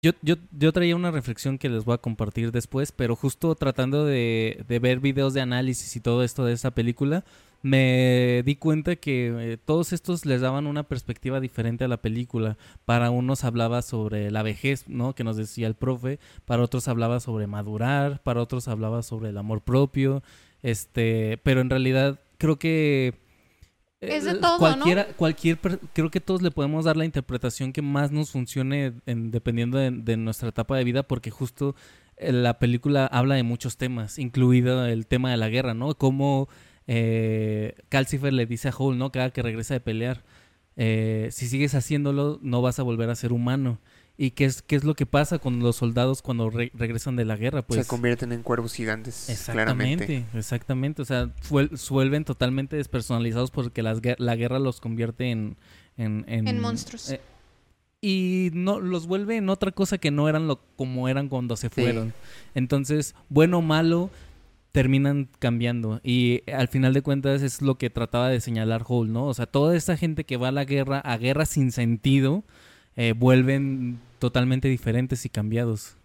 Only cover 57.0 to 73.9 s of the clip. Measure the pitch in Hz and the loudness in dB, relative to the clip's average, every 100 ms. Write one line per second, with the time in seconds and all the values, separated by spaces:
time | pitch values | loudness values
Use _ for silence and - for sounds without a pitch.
57 | - - - - _ _ _ _ _ _ | -10 -10 -10 -20 _ _ _ _ _ _
58 | 208 190 185 185 185 165 185 202 185 175 | -2 0 2 0 0 0 -2 0 -2 -4
59 | 170 190 202 226 196 196 196 - 190 196 | -2 -4 -2 -2 0 0 -2 0 -2 0
60 | 160 147 151 156 160 135 _ - 131 127 | 0 2 2 2 0 -4 _ -8 -4 -2
61 | 127 135 143 131 123 113 120 - 123 113 | 0 -2 -2 -4 -4 -4 -4 0 0 0
62 | 113 113 - - - - 127 139 135 151 | -4 -8 -16 -18 -8 -2 0 0 2 -2
63 | 143 - - 139 165 180 160 156 165 170 | -2 -10 0 6 6 6 4 4 4 2
64 | 185 - - - - _ _ - 131 135 | 0 -6 -20 -20 -20 _ _ 2 4 4
65 | 139 143 135 _ 127 117 120 120 110 107 | 4 0 -2 _ 0 0 0 -2 -4 -4
66 | - 123 123 120 - 135 123 135 131 135 | 0 2 4 2 -2 -2 0 4 4 4
67 | 135 139 135 135 139 - 139 127 123 113 | 2 0 2 0 0 0 0 0 -2 -2
68 | 117 120 127 127 120 113 110 113 113 123 | -2 0 2 0 0 -2 0 -2 -2 0
69 | 110 113 139 120 120 139 151 170 156 165 | 0 0 -2 -2 -2 2 4 2 0 -2
70 | 170 156 156 127 127 139 135 139 135 139 | -2 -4 -4 -2 -2 -2 0 0 0 -2
71 | - 117 120 139 156 - 131 120 117 117 | -2 -2 0 0 0 2 0 2 0 2
72 | 135 135 135 170 - - - - _ - | 4 4 4 0 -4 -20 -20 -20 _ -2
73 | 117 113 123 131 127 139 139 135 123 | 0 4 6 6 6 2 0 -2 -4